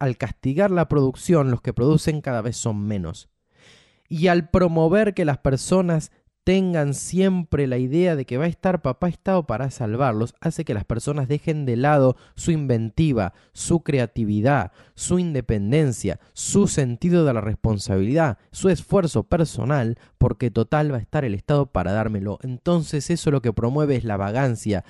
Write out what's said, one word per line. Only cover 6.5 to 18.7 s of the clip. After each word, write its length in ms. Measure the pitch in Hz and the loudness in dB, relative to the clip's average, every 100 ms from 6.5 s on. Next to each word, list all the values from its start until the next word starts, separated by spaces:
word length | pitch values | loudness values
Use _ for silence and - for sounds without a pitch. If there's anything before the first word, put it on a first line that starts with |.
| 190 185 165 143 | 2 2 0 0
siempre 720 | 131 - 175 190 185 160 143 135 | -4 -4 0 2 0 -2 -2 0
la 100 | 123 | 0
idea 400 | 127 160 180 151 | 0 2 2 0
de 80 | |
que 140 | 127 127 | -2 -2
va 80 | 170 | -2
a 20 | |
estar 320 | 156 190 180 | -2 -2 0
papá 280 | 160 160 175 | -2 -2 -4
Estado 360 | - - 190 147 | -4 -2 0 0
para 240 | 110 135 | -4 -4
salvarlos, 640 | - 110 117 139 107 120 - | -4 -4 0 0 0 -4 -4
hace 240 | 165 165 | -6 -4
que 80 | 151 | -4
las 140 | 107 - | -4 -4
personas 420 | 117 - 147 131 | -4 -4 -4 -2
dejen 380 | 147 - 151 135 | -2 -2 -4 -2
de 100 | 117 | 0
lado 400 | 143 147 131 - _ - | 4 4 4 2 _ -6
su 160 | - | -2
inventiva, 840 | 160 135 117 113 - 160 117 90 - _ | 0 0 -2 0 0 2 2 -2 -6 _
su 300 | - - 170 | -10 -2 -2
creatividad, 880 | - 139 117 123 104 104 120 139 92 - _ | 0 -2 -2 -2 0 2 2 2 -2 -10 _
su 240 | - - 180 | -12 -2 -2
independencia, 1000 | 175 135 117 107 101 147 147 110 98 - _ | 0 -4 -2 -2 0 2 2 0 -4 -6 _
su 340 | - - 202 202 | -12 0 2 2
sentido 600 | - 127 117 180 175 151 | 2 -2 -2 2 4 4
de 80 | |
la 80 | 113 | 0
responsabilidad, 960 | 101 101 113 101 - 95 101 151 156 98 _ | -2 -2 -2 -2 0 0 2 2 0 -2 _
su 200 | - 190 | -2 0